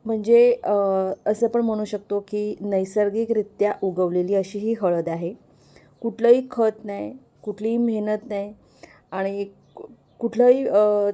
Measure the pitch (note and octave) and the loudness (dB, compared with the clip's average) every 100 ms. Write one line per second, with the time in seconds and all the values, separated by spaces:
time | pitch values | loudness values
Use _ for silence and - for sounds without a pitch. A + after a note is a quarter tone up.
0 | A3 A3 G#3 A#3 B3 - - G3+ G3 F#3+ | -8 -6 4 6 6 2 0 0 2 0
1 | F#3+ - - G#3+ A#3 A#3+ A#3 G#3+ G#3+ G3+ | -2 -2 -2 0 0 0 -2 -2 -4 -8
2 | G3+ G3+ G3+ G#3 G#3 - G3+ G3 F#3+ G#3 | -4 -6 -4 -6 -6 -6 -2 -2 0 0
3 | G3+ G#3 A3+ G#3+ G3+ - G3+ - G3 F3+ | 0 0 -2 -2 -4 -2 -2 0 -4 0
4 | F3+ F3+ F3+ G3 F#3+ G3+ G#3+ A3 G3 E3+ | 0 0 0 0 -2 -4 -4 -2 0 0
5 | E3 E3+ E3+ A3+ _ _ _ - _ _ | -2 -6 -6 -10 _ _ _ -20 _ _
6 | A#3 G3+ A#3 B3+ B3+ - A3 G#3+ G#3+ G3+ | -8 0 4 4 4 0 0 -2 -12 -10
7 | G#3 C4 _ _ - G3+ A3 A#3 A#3+ A3 | -10 -14 _ _ -12 -6 -2 0 0 -2
8 | G#3 G#3+ G#3 G3+ G3+ G#3 _ _ - - | -2 -4 -4 -8 -8 -14 _ _ -20 -20
9 | _ F#3+ G3 G3+ G3 - _ - - - | _ -6 -4 -4 -8 -12 _ -20 -20 -20
10 | _ _ A#3 A3 B3 C4 C4+ G3+ G#3 G#3 | _ _ -4 4 6 6 4 4 4 4
11 | G3+ | 0